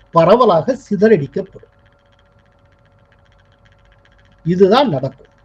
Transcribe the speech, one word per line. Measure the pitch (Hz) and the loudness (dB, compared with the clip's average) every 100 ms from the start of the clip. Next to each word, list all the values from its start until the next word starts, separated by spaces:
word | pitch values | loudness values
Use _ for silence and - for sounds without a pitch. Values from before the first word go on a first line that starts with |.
| _ | _
பரவலாக | 165 165 226 240 170 151 262 | 0 2 2 2 0 -2 -8
சிதறடிக்கப்படும், | - 202 214 202 139 - - - _ _ _ _ _ _ _ _ _ _ _ _ _ _ _ _ _ _ _ _ _ _ _ _ _ _ _ _ 156 | -8 -2 0 0 -2 -10 -12 -16 _ _ _ _ _ _ _ _ _ _ _ _ _ _ _ _ _ _ _ _ _ _ _ _ _ _ _ _ -6
இதுதான் | 180 196 233 277 139 | 0 2 2 0 -2
நடக்கும். | 135 - _ _ | -8 -12 _ _